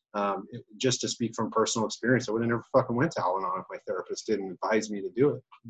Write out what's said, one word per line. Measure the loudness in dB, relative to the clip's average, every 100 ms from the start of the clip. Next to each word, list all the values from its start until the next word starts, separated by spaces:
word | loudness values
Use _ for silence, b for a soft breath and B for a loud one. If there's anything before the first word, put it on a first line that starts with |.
| _
Um, | -2 -2 -2 -6
it, | -14 -14 -2
just | 0 0
to | -2
speak | -2 -4 -2
from | 0
personal | 2 2 2 -2
experience, | 0 2 2 2
I |
would | 0
have | 0
never | -2 2
fucking | 2 4 2
went | 0
to | 0
Al-Anon | -2 0 -2 -4
if | -6
my | -10 -6
therapist | -6 -6 -6 -2
didn't | -2 -2
advise | -4 0 0 0
me | -6
to | -4
do | 2 2
it. | 2 -8 -20